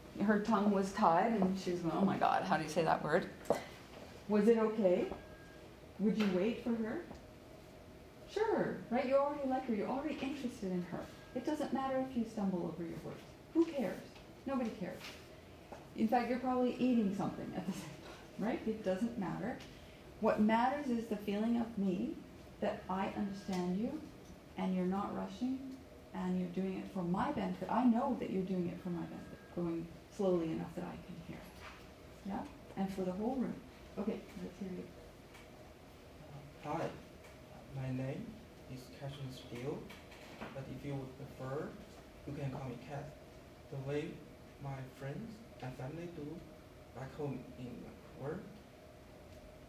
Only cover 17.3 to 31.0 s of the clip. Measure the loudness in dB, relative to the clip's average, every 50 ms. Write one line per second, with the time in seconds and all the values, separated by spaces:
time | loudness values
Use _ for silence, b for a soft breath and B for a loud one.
17.3 | 0 -2 -4 -4 -4 -4 -2 -2 -4 -4 -6 -10 -10 -12 -12 -14 -14 -14 -16 -12
18.3 | -6 -2 0 0 0 2 0 0 -2 0 2 0 2 2 2 0 0 0 -2 -2
19.3 | -2 -2 -2 -2 -4 -4 -8 -12 B B B B B B B B B 2 4 4
20.3 | 6 8 8 8 8 8 6 6 4 2 2 2 2 0 0 0 -2 -2 0 0
21.3 | 2 2 4 4 4 4 2 0 0 2 4 4 4 4 2 0 -2 -4 -8 -12
22.3 | -14 -16 -16 -16 -6 -2 0 0 0 0 -2 -2 0 0 0 0 0 0 -2 -2
23.3 | -2 -4 -4 -2 0 0 2 2 2 2 2 0 -2 -4 -6 -10 -14 -14 -16 -16
24.3 | -16 -16 -16 -10 -4 -2 0 2 2 4 4 4 2 2 0 -2 -2 -4 -4 -4
25.3 | -4 -2 0 0 0 -2 -4 -6 -10 -12 -12 -16 -16 -18 -14 -8 -4 -2 0 2
26.3 | 2 2 2 0 0 0 0 0 0 -2 -4 -4 -2 -2 0 2 2 2 2 2
27.3 | 2 2 0 0 0 -2 -2 2 4 6 8 8 8 8 6 2 2 0 0 0
28.3 | 0 2 2 2 2 2 2 0 -2 -4 -4 -2 -2 -2 -2 -4 -6 -10 -10 -12
29.3 | -12 -14 -14 -8 -4 -2 0 0 0 0 -4 -6 -10 -14 -16 -10 -2 2 6 6
30.3 | 6 6 4 2 0 0 -2 -4 -4 -6 -6 -6 -6 -8